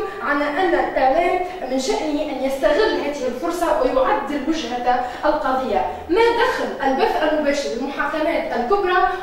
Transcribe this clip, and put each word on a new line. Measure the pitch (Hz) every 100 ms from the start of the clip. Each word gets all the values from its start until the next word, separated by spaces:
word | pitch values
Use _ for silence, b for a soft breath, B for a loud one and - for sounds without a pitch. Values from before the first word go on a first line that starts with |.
| 427 B
عن | - 294
أن | 285 370 370
الإعلام | 277 - - 262 311 359 370 B B 262
من | 262
شأنه | - 427 311 294
أن | 294 254
يستغل | 262 - 311 339 427 -
هذه | 285 285 254
الفرصة | 240 339 - 320 -
ويعدل | 262 - 453 427 - 294 -
وجهة | 320 233 247 247 247 B B 302
القضية. | 302 269 262 247 202 - B B
ما | 381
دخل | 466 466 508 - 254 - 269
البث | 269 415 -
المباشر | 302 302 285 285 -
للمحاكمات | 233 269 - 294 311 320 294 - 226
الكبرى | 240 392 359 359 370 370